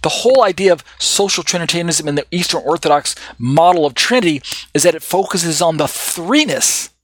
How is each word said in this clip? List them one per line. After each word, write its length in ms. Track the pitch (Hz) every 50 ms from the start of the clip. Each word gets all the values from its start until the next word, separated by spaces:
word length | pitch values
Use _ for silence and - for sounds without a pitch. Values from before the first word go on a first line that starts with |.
the 60 | - 165
whole 340 | - - - 240 262 262
idea 300 | 233 196 180 - 196 190
of 100 | 175 151 - - - _
social 460 | - - - - 202 196 - - 160
Trinitarianism 640 | - 185 175 165 - - 170 170 170 156 170 156 151
in 80 | 143
the 100 | 147 - _
Eastern 300 | - 175 - - - 156 -
Orthodox 500 | 135 160 165 - 160 147 147 - - - - - - - _
model 480 | 120 123 139 160 165 175 180 170 151
of 80 | 143 120
Trinity 480 | - - - 240 254 214 170 151 135 - - - - - _ _
is 80 | 151
that 140 | - 180 -
it 60 | - -
focuses 580 | - - 185 196 190 - 180 170 170 156 156
on 140 | 180 165 160
the 80 | 151 151
threeness 1040 | 135 - - - - - 175 165 180 254 302 311 226 139 - - - - - - - _ _